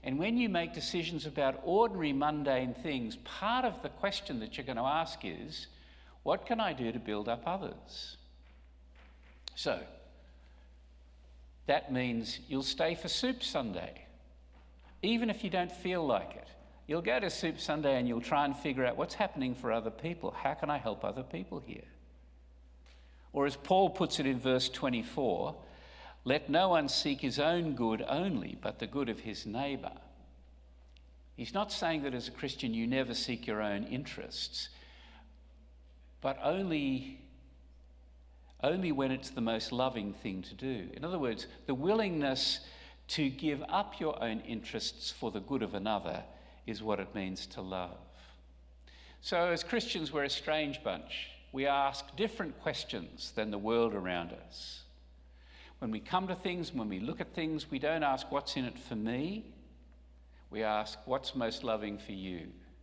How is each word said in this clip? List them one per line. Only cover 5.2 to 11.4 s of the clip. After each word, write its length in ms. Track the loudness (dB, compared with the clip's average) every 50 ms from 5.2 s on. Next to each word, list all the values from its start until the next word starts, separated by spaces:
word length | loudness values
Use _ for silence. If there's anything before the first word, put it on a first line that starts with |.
| -6
is, 440 | -6 -6 -6 -8 -8 -10 -10 -12 -12 -16 -20 -20 -20 -20 -20 -20 -20 -20 -6 0
"What 220 | 0 0 0 2
can 140 | -2 0 2
I 140 | 2 0 0
do 180 | 0 0 0
to 80 | 0 -2
build 300 | -2 -2 -2 0 2 0
up 140 | 0 0 0
others?" 720 | -2 -2 -2 -2 -6 -8 -10 -14 -14 -12 -10 -10 -12 -12 -16 -20 -20 -20 -20 -20 -20 -20 -20 -20 -20 -20 -20 -20 -20 -20 -20 -20 -20 -20 -20 -20 -20 -20 -18 -18 -14 -10
So, 320 | -2 2 2 2 2 0 -10 -14 -18 -20 -20 -20 -20 -20 -20 -20 -20 -20 -20 -20 -20 -20 -20 -20 -20 -20 -20 -20 -20 -20 -20 -20 -20 -20 -20 -20 -20